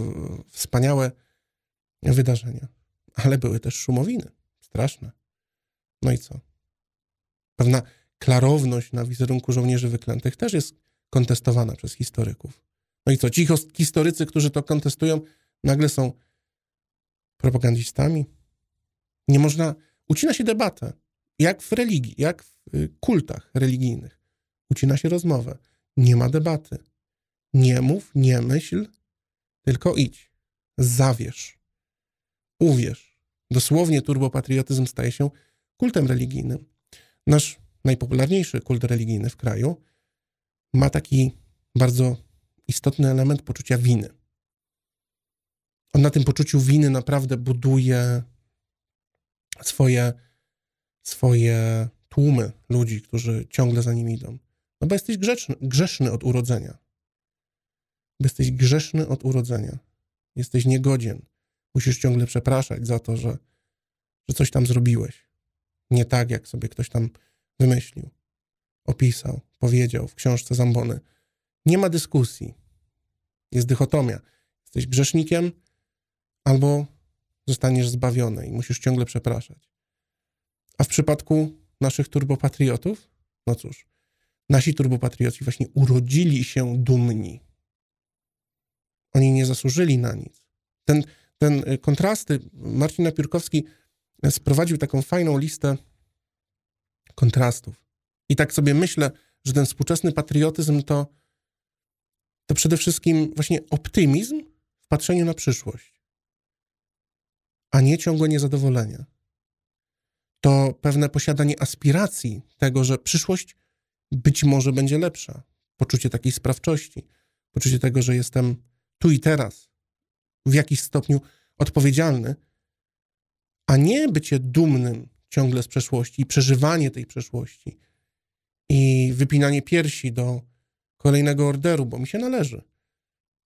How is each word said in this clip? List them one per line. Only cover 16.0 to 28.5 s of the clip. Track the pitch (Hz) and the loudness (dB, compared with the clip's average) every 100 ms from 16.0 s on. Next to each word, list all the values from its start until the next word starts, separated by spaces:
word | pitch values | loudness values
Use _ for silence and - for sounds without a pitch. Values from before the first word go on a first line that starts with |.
| 127 - _ _ _ _ _ _ _ _ _ _ _ _ | -4 -6 _ _ _ _ _ _ _ _ _ _ _ _
propagandistami? | 131 127 120 117 117 - 143 160 143 _ _ _ _ _ _ _ _ _ - | -2 0 0 0 -2 -2 0 0 -4 _ _ _ _ _ _ _ _ _ 2
Nie | 139 | 4
można, | 151 147 160 147 _ _ - | 4 2 -4 -6 _ _ -4
ucina | 147 320 | 0 0
się | - | 0
debatę. | 233 220 214 - 120 - _ _ _ - | -2 0 -2 -4 -12 -14 _ _ _ 0
Jak | 156 196 | 0 0
w | - | -4
religii, | 220 240 170 120 - | -2 0 -2 -4 -4
jak | 147 180 | -4 -4
w, | _ _ _ 143 | _ _ _ -6
y, | 76 - | -6 -4
kultach | - 202 - - - | 0 0 -2 -8 -8
religijnych. | 131 131 127 127 117 120 - _ _ _ _ _ | -2 0 0 -2 -4 -10 -20 _ _ _ _ _
Ucina | 131 135 139 | -2 0 0
się | 165 | 0
rozmowę. | 175 170 135 120 - _ _ _ - | -2 0 -2 -4 -12 _ _ _ 2
Nie | 123 120 | 6 6
ma | 123 | 4
debaty. | 151 160 156 - 156 - _ _ _ _ _ _ | 0 0 -4 -6 -16 -16 _ _ _ _ _ _
Nie | 135 127 123 | 4 4 4
mów, | 127 190 - 143 | 2 0 -2 2
nie | 131 123 | 2 2
myśl, | 120 | 0